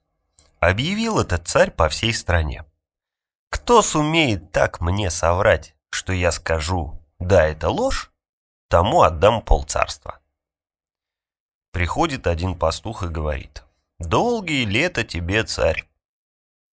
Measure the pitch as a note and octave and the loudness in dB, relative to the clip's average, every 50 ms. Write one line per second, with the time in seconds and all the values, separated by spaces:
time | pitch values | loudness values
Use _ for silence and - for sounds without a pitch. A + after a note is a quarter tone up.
0 | _ _ _ _ _ _ _ _ _ _ _ _ - F2 F#2 G#2 C3 E3 G3+ G#3+ | _ _ _ _ _ _ _ _ _ _ _ _ 0 2 2 0 -2 -4 -2 -2
1 | A3+ A3+ G#3+ D3+ G2 - F2+ E2+ - - - C#3+ F3+ G3 - - E2+ D#2 - - | -2 0 0 0 0 0 -2 -4 -2 0 2 2 2 2 2 0 0 0 0 -2
2 | - A2 A2+ - - - F2 E2+ D#2+ D2+ - C#2 - - _ _ _ _ _ _ | -2 -2 -2 -2 -2 0 0 0 0 -2 -6 -10 -14 -18 _ _ _ _ _ _
3 | _ _ _ _ _ _ _ _ _ _ - - - - A#3+ A3+ G3 - - D#3+ | _ _ _ _ _ _ _ _ _ _ -8 -4 2 4 4 6 4 4 2 0
4 | D3+ D3+ D#3+ E3 D#3+ C3 G#2 F2 - - - - - - - - E2+ E2+ F#2 G2+ | 0 2 2 2 2 2 0 -2 -4 -4 -2 0 0 0 -2 -2 -2 -2 -2 0
5 | G#2+ F2+ - - - E2 F2 F2+ G#2 A2 F2+ D#2 - - _ _ _ _ - - | -2 -2 -2 0 0 0 2 2 4 2 2 2 0 -8 _ _ _ _ -10 -8
6 | - - F#2 F2+ F2+ E2+ E2 - - - E2 D#2+ D2+ D#2 F#2+ F2+ D#2 C#2+ - - | -6 -4 -2 0 0 0 0 -2 -2 -2 -2 -2 -2 -2 -2 -4 -4 -6 -10 -14
7 | - _ _ - F2+ F2 G2 F2+ D#2 D#2 D#2 D#2 D2+ E2+ A#2 F3 B3 C4+ C4+ - | -16 _ _ -8 0 4 4 4 4 4 0 -2 -4 -2 -2 0 -2 -2 -2 -4
8 | - - _ _ _ _ _ _ _ _ _ _ _ - - F2 F2 A2 D3 F3 | -6 -12 _ _ _ _ _ _ _ _ _ _ _ 0 2 2 4 4 4 4
9 | B2+ F2 E2+ D#2 F2 G#2 A#2+ G#2+ - - - D2 C#2+ - - - - - - - | 4 4 4 4 4 4 4 2 2 2 0 0 0 -2 -4 -2 -2 -4 -6 -8
10 | - - - - _ _ _ _ _ _ _ _ _ _ _ _ _ _ _ _ | -14 -16 -18 -18 _ _ _ _ _ _ _ _ _ _ _ _ _ _ _ _
11 | _ _ _ _ _ _ _ _ _ _ _ _ _ _ - F2 F2 F2 - C3+ | _ _ _ _ _ _ _ _ _ _ _ _ _ _ -4 -2 -2 -2 0 0
12 | D#3+ E3 C3+ B2 - F2 E2+ D#2+ E2+ F#2 F2+ D#2+ - E2 E2 - - A2 A2+ - | 0 0 -2 -2 -2 -2 -2 0 -2 -4 -2 -2 -2 -2 -2 -2 -6 -10 -8 -8
13 | F#2+ F2 D#2+ D#2+ D#2 D2+ D2 C2 - - - - - _ _ _ _ _ _ - | -8 -6 -6 -4 -4 -4 -4 -6 -8 -14 -18 -20 -20 _ _ _ _ _ _ -12
14 | F2 D#2+ F2+ C3 F#3+ A#3+ A#3+ A3+ G3 E3 D#3 C3+ B2 G#2 F#2+ A#2+ D#3 F3+ - - | -4 -2 0 0 2 0 -2 -2 -4 -2 -2 -2 0 0 0 0 0 0 -2 -4
15 | A2+ - - F2 F2 E2+ G2 A2 A2 - - - - E2 D#2+ - - _ _ _ | -6 -4 -6 -6 -4 -2 0 0 0 -2 -2 -2 0 0 0 -2 -6 _ _ _
16 | _ _ _ _ _ _ _ _ _ _ _ _ _ _ | _ _ _ _ _ _ _ _ _ _ _ _ _ _